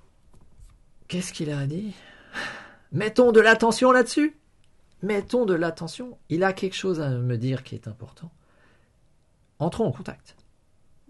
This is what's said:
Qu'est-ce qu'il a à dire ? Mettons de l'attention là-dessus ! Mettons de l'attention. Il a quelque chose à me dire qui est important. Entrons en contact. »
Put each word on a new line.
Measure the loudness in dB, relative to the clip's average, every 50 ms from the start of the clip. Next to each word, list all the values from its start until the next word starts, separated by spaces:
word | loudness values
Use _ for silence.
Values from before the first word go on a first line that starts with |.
| -20 _ _ _ _ _ -20 -20 -20 -20 -20 -20 -20 -20 -20 _ _ _ _ -20 -12 -8
Qu'est-ce | -6 -6 -6 -6
qu'il | -8 -8 -6 -6
a | -4 -4
à | -4 -4
dire ? | -6 -6 -8 -10 -12 -14 -20 -20 -20 -20 -20 -16 -12 -12 -10 -10 -12 -14 -18 -20 -20 -20 _ -8
Mettons | -4 -2 -2 0 4 4 6 8
de | 8 8
l'attention | 8 8 6 6 4 2 2 4 4 4 6
là-dessus ! | 6 4 2 2 0 0 0 0 _ _ _ _ _ _ _ _ _ _ _ _ -8
Mettons | -4 -2 -2 -2 -2 -2 0 0 2
de | 2 2
l'attention. | 0 0 -2 -4 -6 -10 -12 -10 -12 -14 -14 -16 -16 -8 -4
Il | -2 0 0
a | 0
quelque | 0 -2 -6 -6 -6
chose | -4 -4 -4 -2 -2
à | -2 -4
me | -2 -2 -2 -2 -2 -2
dire | -2 -4 -4 -4 -6
qui | -10 -14
est | -14 -12 -14
important. | -16 -16 -18 -20 -20 -18 -20 -20 _ _ _ _ _ _ _ _ _ _ _ _ _ _ _ _ _ _ _ _ _ _ _ _ _ -4
Entrons | -4 -4 -2 -2 -2
en | -2 -2
contact. » | -6 -10 -14 -14 -16 _ -20 -20 _ _ _ _ _ _ _ _ _ _ _ _ _ _